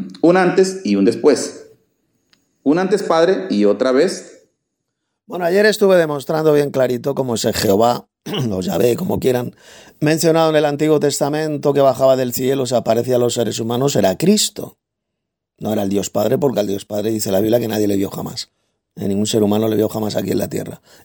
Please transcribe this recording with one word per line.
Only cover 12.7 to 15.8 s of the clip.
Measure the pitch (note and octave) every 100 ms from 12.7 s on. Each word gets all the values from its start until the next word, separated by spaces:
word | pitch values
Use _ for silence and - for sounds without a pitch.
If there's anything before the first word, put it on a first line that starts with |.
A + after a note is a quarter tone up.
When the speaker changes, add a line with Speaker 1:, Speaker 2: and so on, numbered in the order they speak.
| B2
Speaker 2:
aparecía | - A2+ A#2+ B2
a |
los | A#2+
seres | A#2+ A2+ A#2
humanos, | A#2 A#2+ C#3 C3+
era | F#2+ F#2
Cristo. | F3 G#3+ - - - _ _ _ _ _ _ _ _ -
No | G#2+
era | A2